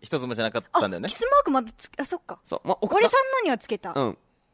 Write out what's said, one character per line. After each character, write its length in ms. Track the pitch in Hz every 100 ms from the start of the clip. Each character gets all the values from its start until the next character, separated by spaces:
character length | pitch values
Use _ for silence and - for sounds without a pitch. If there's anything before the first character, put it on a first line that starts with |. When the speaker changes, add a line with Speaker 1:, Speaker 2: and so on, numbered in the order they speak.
Speaker 1:
人 180 | - 156
妻 160 | 127 113
じ 60 |
ゃ 40 | 110
な 60 |
か 80 | 117
っ 40 | -
た 160 | - 101
ん 40 |
だ 60 | 87
よ 40 |
ね。 60 | 147
Speaker 2:
あ、 20 |
キ 60 | -
ス 100 | 466
マ 140 | 571
ー 40 |
ク 80 | 571
ま 100 | 269
だ 100 | 220 -
つ 120 | -
け、 120 | -
あ、 40 | 277
そ 120 | 349
っ 40 | -
か。 140 | -
Speaker 3:
そ 180 | - -
う。 40 | -
ま 60 |
あ、 40 | -
送 60 | 214
っ 20 |
た 60 | 370
Speaker 2:
俺 120 | 466
さ 80 | 523
ん 220 | 523 523
の 40 |
に 60 | 403
は 80 | 240
つ 100 | -
け 100 | 214
た。 160 | 185 147
Speaker 3:
う 40 |
ん。 180 | 123 - _ _ _